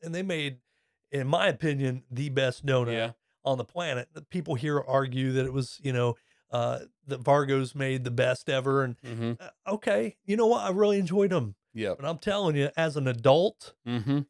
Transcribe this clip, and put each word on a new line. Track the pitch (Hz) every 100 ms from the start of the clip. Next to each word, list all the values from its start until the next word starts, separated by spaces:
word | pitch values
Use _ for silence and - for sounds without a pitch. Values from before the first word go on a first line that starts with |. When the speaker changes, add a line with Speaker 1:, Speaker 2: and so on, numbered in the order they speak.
Speaker 1:
and | 165
they | 170
made, | 190 160 143 123 _ _ _ _ _
in | 139 131
my | 170 196
opinion, | 123 160 139 131 127 -
the | 123 143
best | 135 131 -
donut | 139 127 117
Speaker 2:
Yeah. | 113 113 - _ _
Speaker 1:
on | 135 127
the |
planet. | 107 175 165 127 -
The | 156
people | 151 180 156
here | 127 151 143
argue | 135 135 131 131 131
that | 131 131
it |
was, | 135 123 -
you | 135
know, | 123 120 - _ _ -
uh, | 120 120 120 - _ 139
that | 127
Vargo's | 123 143 139 135 127
made | 143 135 131
the | 123
best | 120 127 127 -
ever. | 131 135 135
And, | 131 117
Speaker 2:
Mm-hmm. | 127 113 117 117
Speaker 1:
uh, | 185 - 190
okay, | 208 233 202 226 -
you | 196 214
know | 226
what? | 233
I | 202
really | 185 208 202
enjoyed | 170 196 196
'em. | 175 110 - _
Speaker 2:
Yep. | 113 101 90
Speaker 1:
But | 143
I'm | 165
telling | 208 202 180 147
you, | 143 -
as | 160 143
an | 131
adult, | 117 131 151 208 - - - 120
Speaker 2:
Mm-hmm. | 120 107 143